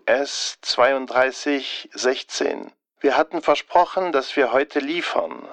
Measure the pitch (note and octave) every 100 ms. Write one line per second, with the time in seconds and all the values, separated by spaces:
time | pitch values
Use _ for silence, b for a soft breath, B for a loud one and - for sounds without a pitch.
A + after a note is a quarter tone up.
0 | - B2 C#3+ - - - - - B2 C3+
1 | C3 A#2+ C3 B2+ D3+ C#3 B2+ - - -
2 | B2+ - - - - - - _ _ _
3 | C#3 C3 D#3 E3+ D#3 C#3+ - F3 F3 -
4 | F#3 C#3 C3 - B2+ B2+ C#3+ D3 C#3 E3+
5 | - - - - -